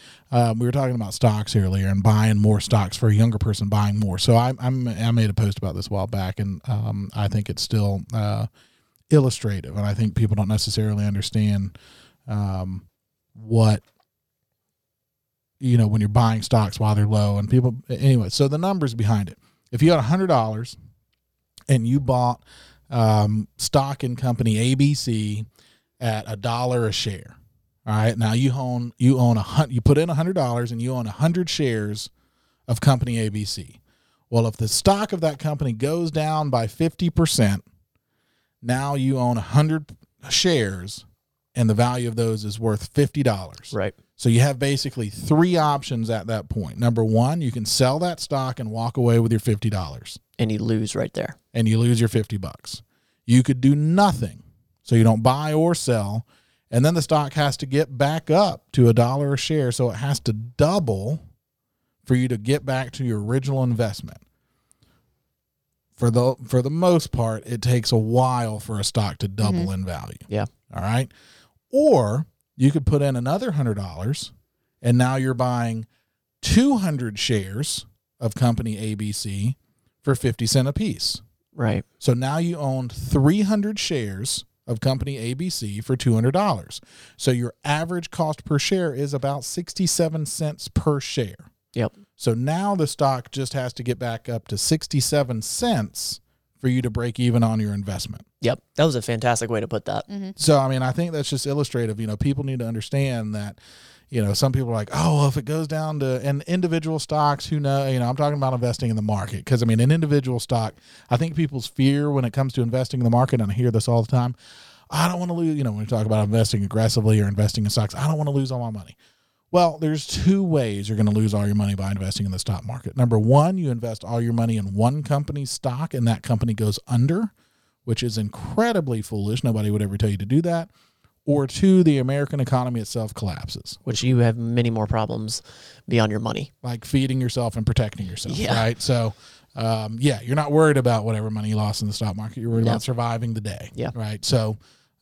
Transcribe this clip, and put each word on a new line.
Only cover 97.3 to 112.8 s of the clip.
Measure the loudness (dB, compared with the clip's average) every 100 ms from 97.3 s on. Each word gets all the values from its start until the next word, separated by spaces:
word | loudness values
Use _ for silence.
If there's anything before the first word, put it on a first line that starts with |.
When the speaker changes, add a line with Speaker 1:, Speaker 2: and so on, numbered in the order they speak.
| 4
Speaker 1:
on | 2 2
your | -2
investment. | -4 -4 -8 -8 -12 -18 _
Speaker 2:
Yep. | -2 -2 _ 0
That | 0
was | 0
a |
fantastic | -4 -2 0 0 -2
way | -4
to | -2
put | -4 -4
that. | -6 -6
Speaker 3:
Mm-hmm. | -10 -10 -2
Speaker 1:
So, | 2 4
I | 2
mean, | 0
I | -2
think | -2 -4
that's | -4 -4
just | -4 -2
illustrative. | -2 -2 -2 -4 -4
You | -6
know, | -2
people | -2 -2
need | -4 -6
to | -6
understand | -6 -4 -2 -2 -2 -4 -6
that, | -8 -12 -20 -20 -20 -20 _
you | -2
know, | 0
some | 0 0
people | 0 -2
are |
like, | -4 -4
"Oh, | -2 2 4
well, | 2
if | 0
it | -4
goes | -4 -4
down | -4 -4 -2
to, | -2 -2
and | -2 -4
individual | -2 -2 0 0 -2 -4
stocks, | -2 0 2 0 -4
who | -2
know," | 0 0 0
you | 0
know, | 0
I'm | 0
talking | -2 0
about | -2
investing | 0 -2 -2 -2
in | 0
the |
market. | 0 -2 -4 -8 0
'Cause, | 2
I | 4
mean, | 4
an | 4
individual | 4 2 2 0 -4
stock, | -2 -2 -2 -8 _ -20 -2
I | 0
think | 0 -2
people's | -2 -4 -8
fear | 0 2 2 0
when | 0 0
it |
comes | -2 -2
to | -2
investing | 0 0